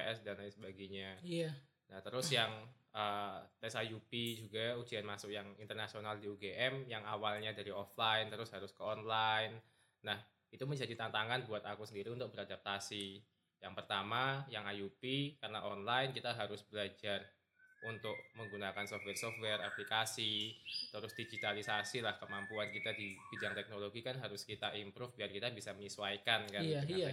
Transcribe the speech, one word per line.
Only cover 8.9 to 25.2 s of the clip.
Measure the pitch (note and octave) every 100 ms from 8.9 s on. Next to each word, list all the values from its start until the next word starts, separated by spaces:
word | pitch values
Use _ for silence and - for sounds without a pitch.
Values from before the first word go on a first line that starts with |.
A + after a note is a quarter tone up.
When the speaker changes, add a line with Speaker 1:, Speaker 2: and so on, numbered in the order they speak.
| G#2+ A2 A2 A2 A2 A2 A2+ - _ _ _
Speaker 1:
Nah, | G#2+ G2+ - _ _
itu | A2+ C3
menjadi | C#3+ A#2
tantangan | A2+ A2+ A2 A2+ B2+ A2+
buat | G#2
aku | G2+ G#2 G#2+
sendiri | G#2 G#2+
untuk | A#2+ A2+
beradaptasi. | A2 G2+ F#2 G#2 G2+ - G#2 G2 G2 - _ _ _
Yang | G2
pertama, | F#2+ - G2+ G2+ A#2 C3+ C3+ C3+
yang | A2 G2+
I | G2+
U | G2
P, | - B2+ C3+ C#3+ -
karena | G#2+ G#2+
online, | G#2 G2+ G#2 B2+ C3+
kita | A#2 A#2+
harus | A#2 G2+ G#2
belajar | - G#2 G2 - G#2+ G2 - _ _ _ - - A2+
untuk | G#2+ A2 G#2 -
menggunakan | A2 G#2+ G2+ G2 G2 G2+
software-software, | G#2 G2 G2 A2+ A2 A2 G#2+
aplikasi, | G2+ - G#2 A2 A2+ - A2 G#2+ G#2+ A2 - - -
terus | G#2+ G#2+
digitalisasi | - A2+ A2 G#2+ G#2 G#2 G#2 G#2 B2+
lah, | A2+ -
kemampuan | - G2 G2+ A2 G#2
kita | G#2 A2 G#2
di | G2+ F#2+ -
bidang | G#2 G2+
teknologi | G2+ G2+ G#2 G2+ A#2
kan | B2+ B2+
harus | A2 G2+
kita | - G#2 G#2
improve | G2+ G2+ A2+ A#2+
biar | -